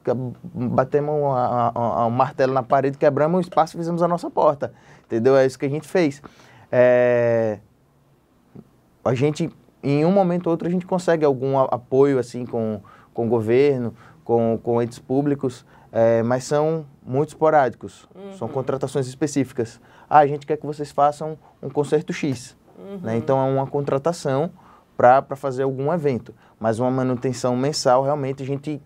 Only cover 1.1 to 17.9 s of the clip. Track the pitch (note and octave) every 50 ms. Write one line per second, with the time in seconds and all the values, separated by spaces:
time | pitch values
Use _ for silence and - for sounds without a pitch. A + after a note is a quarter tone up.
1.1 | D3+ D3 C#3+ C#3 C3 B2 B2 G#2+ A#2+ A#2+ A#2+ A#2 A#2+ A#2+ A#2+ A2 F2+ D#2+ A#2+ A2+
2.1 | A#2 B2+ C3 C#3 - - C3+ C3 C3 C3+ B2 - D3 C#3 C3 C#3 C#3 - E3 D3
3.1 | C#3 D3 D3+ D#3 F3 F#3 F3 F3+ - D3 D#3+ E3 - E3 E3+ E3 F3 E3 F3 E3+
4.1 | F3 F3 - E4+ - - - D3+ D3 C#3 C3 A2+ - - _ - - - _ _
5.1 | B2 A#2 A2 C3 C3+ C3+ C3 C3 C3 - D3 C#3 C#3 D#3 - - - F#3+ E3+ D3
6.1 | C#3 - - - _ - - - - - - _ - B2 B2 B2 B2 B2 B2 B2
7.1 | A#2+ A#2+ A#2+ A#2 A#2 A2+ A2+ A2 G#2+ G#2 - _ _ _ _ _ _ _ _ _
8.1 | _ _ _ _ _ _ _ _ _ - - _ _ _ _ _ _ _ _ A2
9.1 | B2+ A2+ C3+ D3+ D3+ - E3+ C3+ - _ _ _ _ _ - C#3 C#3+ D3 D3+ E3+
10.1 | G3 G3+ F#3+ F3 F3 F3 - E3 E3 E3 - E3 F3+ F#3 F3+ - F#3+ F3+ F3+ -
11.1 | E3 D#3+ D3+ C#3+ C#3 B2 B2+ C3+ C3+ C3+ C3 - B2+ A#2+ A#2+ _ C3 C3 C#3 C#3+
12.1 | C#3 B2+ A#2 A#2 - B2 B2 A#2+ - A#2 A2+ A2 G#2+ G#2 - - - - - _
13.1 | _ - A#2 A2+ A#2+ A#2 G#2+ A2 A#2 B2+ C#3+ D3 C#3 B2+ A#2+ A2 - - - -
14.1 | - - _ - A#2 A#2 A#2 A2+ A2+ G#2 - A#2+ A#2 A#2 A#2+ A#2 A#2+ - - -
15.1 | C3 C#3 C#3+ D3 C#3+ C#3 - C3 B2 - - _ - - - _ - A2+ A2+ A2+
16.1 | A#2 A2+ A2+ A#2 B2+ B2+ B2+ - D3+ D3 D3+ D#3 E3 D#3+ D3+ C#3 - _ _ A#2
17.1 | B2 C#3 D#3 D3+ - - D#3+ D#3 D#3 D3+ C3+ A#2+ G2+ _ - G2